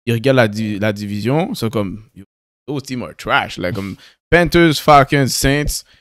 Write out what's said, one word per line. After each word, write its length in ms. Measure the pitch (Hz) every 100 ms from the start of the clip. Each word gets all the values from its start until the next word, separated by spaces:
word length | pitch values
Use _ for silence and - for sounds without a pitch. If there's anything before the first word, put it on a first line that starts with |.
| -
il 80 |
regarde 220 | 117 131 131
la 100 | 110
di-, 300 | 104 110 101
la 120 | 107
division, 600 | 104 104 104 107 147 202
c'est 160 | 214 113
comme, 320 | 110 101 107 110
yo, 120 | - 98 _ _ _ -
those 160 | 143
teams 200 | 120 123
are 120 | 82 -
trash, 420 | 113 131 98 -
là, 140 | 90
comme 240 | 98 98 101 -
<laughs> 160 | _ _
Panthers, 460 | 165 165 175 170 143
Falcons, 520 | - 143 131 143 127
Saints, 560 | - 135 143 147 - - _